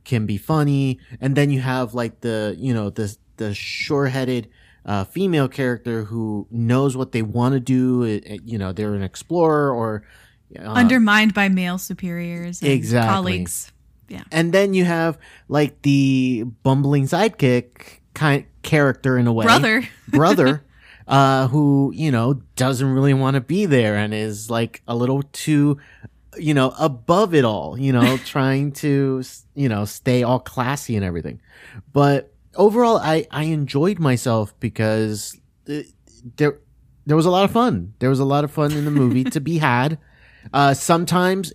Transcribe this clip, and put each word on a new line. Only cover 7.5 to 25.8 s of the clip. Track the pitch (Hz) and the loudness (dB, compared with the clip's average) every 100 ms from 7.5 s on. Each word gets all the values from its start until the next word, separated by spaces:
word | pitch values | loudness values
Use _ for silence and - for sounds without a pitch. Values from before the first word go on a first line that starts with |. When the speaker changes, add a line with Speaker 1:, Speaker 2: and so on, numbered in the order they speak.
| 135 | 0
Speaker 1:
do. | 120 127 127 123 | 0 0 2 0
It, | 120 104 - | 0 -4 -6
it, | 101 | -14
you | 113 117 | -10 -6
know, | 95 | -6
they're | 95 107 | -4 -4
an | 101 | -4
explorer | 95 - - 170 160 151 143 | -6 -10 -6 0 2 2 0
or, | 120 113 107 - - _ _ _ - | -2 -2 -6 -10 -20 _ _ _ -16
uh, | |
Speaker 2:
Undermined | - 226 233 254 220 208 214 | -4 2 4 4 4 4 2
by | 202 196 | 2 0
male | 190 180 180 | 0 -2 -6
superiors | - 180 180 170 170 170 175 175 | -8 -10 -8 -8 -8 -8 -10 -4
and | 143 | 0
Speaker 1:
Exactly. | 135 110 120 113 | 0 0 0 2
Speaker 2:
colleagues. | 196 180 180 87 - - _ _ _ - | 0 -2 -4 -6 -10 -12 _ _ _ -20
Yeah. | - - | -20 -6
Speaker 1:
And | 160 170 | -2 2
then | 185 202 | 2 2
you | 190 | 2
have, | 180 170 165 160 - - - | 2 2 -2 -4 -10 -20 -4
like, | 143 147 - | 0 0 0
the | 143 139 135 131 127 123 120 113 | 0 2 2 2 0 -2 -6 -4
bumbling | 135 135 139 143 135 | 0 2 2 0 0
sidekick | 170 220 - 127 123 120 - - - _ | 0 0 2 2 2 -2 -12 -20 -20 _
kind | - 156 139 - _ | -4 0 0 -4 _
character | - 156 143 123 135 127 | -2 2 2 0 0 2
in | 120 | 2
a | |
way. | 113 110 | 2 4
Speaker 2:
Brother. | 233 233 220 233 - | 4 4 0 -4 -12
<laughs> | - | -2
Speaker 1:
Brother, | 107 160 196 131 147 - _ - - - | 2 4 4 2 0 -6 _ -20 -16 0
uh, | 135 135 135 131 | 4 4 4 2
who, | 143 147 139 139 98 | 2 2 2 0 -2
you | 156 | -2
know, | 123 117 139 - - | 0 0 -2 -4 -2
doesn't | 127 127 135 | -2 0 0
really | 131 139 | 2 2
wanna | 135 131 135 | 2 2 0
be | 123 175 202 | -2 -2 2
there | 135 110 104 | 2 2 0
and | 104 | -2
is, | 107 110 104 107 | -4 -6 -6 -6
like, | 117 113 - - | -4 -4 -6 -8
a | 120 | -4
little | 123 135 | -2 -2
too, | 139 - - 147 143 143 | -4 -8 0 2 2 0